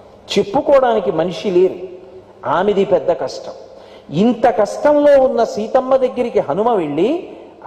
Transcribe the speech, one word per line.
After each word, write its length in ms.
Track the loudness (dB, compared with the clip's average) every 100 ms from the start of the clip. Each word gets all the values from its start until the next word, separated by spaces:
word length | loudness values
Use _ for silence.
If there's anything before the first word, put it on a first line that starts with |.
| -20 -20 -4 -2
చెప్పుకోవడానికి 760 | 0 -2 2 4 4 0 -2
మనిషి 400 | -2 -4 -4 0
లేరు. 240 | 2 2 0 -14 -16 -20 -20 -20 -12 -4
ఆమెది 360 | 0 0 0 2
పెద్ద 260 | 0 0
కష్టం. 400 | -2 -4 -8 -14 -18 -20 -20 -20 -20 -8
ఇంత 340 | 0 0 2 0
కష్టంలో 760 | 2 -2 0 2 4 6 4
ఉన్న 200 | 4 0
సీతమ్మ 520 | -2 -4 -2 -2 2 0
దగ్గరికి 440 | 0 -2 -2 -2
హనుమ 320 | -2 0 0
వెళ్ళి, 580 | 0 -2 0 0 -2 -8 -18 -20 -16